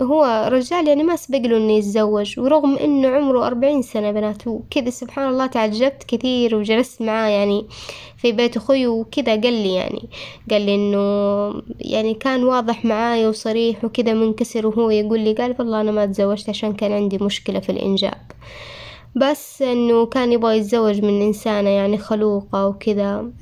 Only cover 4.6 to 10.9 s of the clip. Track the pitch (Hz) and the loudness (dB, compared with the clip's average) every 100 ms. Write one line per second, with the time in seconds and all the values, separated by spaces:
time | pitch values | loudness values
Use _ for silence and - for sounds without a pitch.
4.6 | - 285 240 247 240 277 269 254 262 247 | -4 -4 -4 -6 -8 -4 -2 0 0 0
5.6 | 220 214 262 269 - 233 254 247 233 220 | -2 0 -2 -2 -4 -4 0 0 2 0
6.6 | 208 226 262 - 220 220 214 202 202 208 | 2 0 0 -4 -4 0 0 2 2 0
7.6 | - - - - - - 240 220 240 233 | -4 -14 -16 -16 -20 -4 0 2 0 0
8.6 | - 269 247 226 220 294 240 214 247 226 | 0 2 2 -2 -4 -2 0 2 2 0
9.6 | 190 185 - - - - - - - 208 | 0 -2 -4 -8 -12 -16 -18 -12 -2 0
10.6 | 202 202 202 | 2 2 2